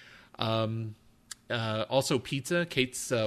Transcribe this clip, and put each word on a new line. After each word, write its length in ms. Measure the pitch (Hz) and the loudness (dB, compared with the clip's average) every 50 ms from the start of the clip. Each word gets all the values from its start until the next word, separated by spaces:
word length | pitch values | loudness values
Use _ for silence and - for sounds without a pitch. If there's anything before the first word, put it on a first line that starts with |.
| - - - - - - - - | -20 -20 -20 -20 -20 -12 -6 -2
Um, 580 | 113 110 113 113 110 110 113 113 110 110 107 - - - - _ _ - - - _ - | 0 2 2 2 0 0 -2 -4 -6 -6 -10 -12 -18 -20 -20 _ _ -18 -18 -14 _ -4
uh, 380 | 120 117 113 110 107 110 110 - | -2 -2 0 0 0 -2 0 2
also 300 | 127 135 - - 156 120 | 2 2 4 4 2 0
pizza. 480 | - - 139 139 - - 175 175 170 | 0 -2 -6 -4 -2 0 0 0 0
Kate's, 440 | 165 - 139 127 127 - - - - | 2 2 2 2 2 0 -6 -2 0
uh, 160 | 131 113 110 | 2 2 2